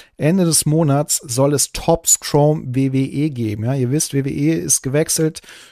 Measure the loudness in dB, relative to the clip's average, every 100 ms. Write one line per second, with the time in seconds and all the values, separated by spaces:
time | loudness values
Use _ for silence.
0 | -20 -4 0 2 2 2 2 2 2 2
1 | 0 -4 -4 0 2 2 -2 -4 0 0
2 | 2 0 2 2 4 2 -2 -2 0 0
3 | -2 -2 -4 -2 -4 -4 -2 -2 0 0
4 | -2 -2 -2 -2 0 0 -2 -2 -2 -2
5 | 0 0 -2 -4 -14 -20 -20